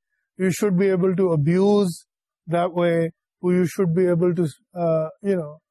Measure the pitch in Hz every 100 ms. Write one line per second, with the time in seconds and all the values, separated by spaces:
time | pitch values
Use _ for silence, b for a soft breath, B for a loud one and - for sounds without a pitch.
0 | _ _ _ - 185 - 208 175 196 185
1 | 190 185 185 160 143 180 202 208 185 160
2 | - _ _ _ - 170 175 175 170 170
3 | 165 - _ _ 180 180 170 - 180 165
4 | 180 170 180 175 160 - _ 180 170 160
5 | 156 - 202 185 147 151 _